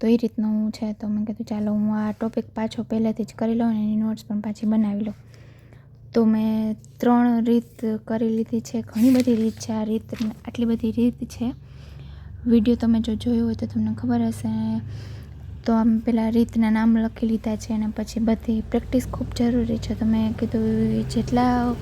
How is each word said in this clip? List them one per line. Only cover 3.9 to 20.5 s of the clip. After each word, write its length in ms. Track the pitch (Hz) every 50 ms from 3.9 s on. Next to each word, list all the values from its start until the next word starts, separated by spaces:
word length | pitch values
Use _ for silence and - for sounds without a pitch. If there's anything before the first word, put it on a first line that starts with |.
| 214
નોટ્સ 280 | 214 220 220 220 220 -
પણ 160 | - 208 208
પાછી 260 | 214 220 208 - 226
બનાવી 340 | 214 220 220 214 202 202 202
લઉં. 140 | 214 214 208 - - - - - - - - - - - - - - - - - - - -
તો 100 | 233 226
મેં 520 | 220 220 220 220 220 220 220 220 220 214 - - - - -
ત્રણ 460 | - 240 240 240 240 240 240 233 226
રીત 400 | 240 233 233 233 - - - 240 220 220 214 -
કરી 240 | - 226 226 240 226
લીધી 320 | 220 220 226 - - 226
છે. 200 | 220 - - 226
ઘણી 300 | 214 - - 214 226 262
બધી 240 | 262 254 247 254 233
રીત 200 | 220 220 226 208
છે. 180 | - - -
આ 120 | 220 220 214
રીત, 300 | 214 220 220 - - - - 226 214 - - -
આટલી 180 | 240 - - 233
બધી 260 | 226 226 226 240 220
રીત 340 | 214 240 233 247 233 - 247
છે. 280 | - - - 233 247 294 - - - - - - - - - - - - - - - - - -
વીડિયો 300 | 240 233 233 214 247 240
તમે 240 | - 226 226 226 226
જો 140 | 220 226 220
જોયો 300 | 214 - 240 240 226 233
હોય 100 | 226 220
તો 120 | - 240
તમને 280 | - - 226 214 220 220
ખબર 260 | - 247 247 240 233
હશે. 600 | 226 226 220 - - 220 220 220 220 220 220 220 - - - - - - - - - - - - - - - - -
તો 80 | - 226
આમ 240 | 226 226 233 226 220
પેલા 300 | 226 240 233 220 220 220
રીતના 420 | 226 233 233 - - 226 226 214
નામ 260 | 220 220 220 226 226 226
લખી 280 | 220 226 - - 233
લીધા 300 | 220 226 214 - 226 214
છે 180 | 208 - - 220
અને 120 | 214 214 214 214
પછી 240 | - 214 - - 220
બધી 400 | 226 220 226 - - - 226 220
પ્રેક્ટિસ 460 | - - - 233 233 - - 254 247
ખૂબ 200 | - - - 254 - -
જરૂરી 420 | - 240 240 247 240 233 233 226 226
છે. 160 | - - 214
તો 120 | - 226
મેં 260 | 220 220 220 220 220
કીધું 760 | 220 - 233 226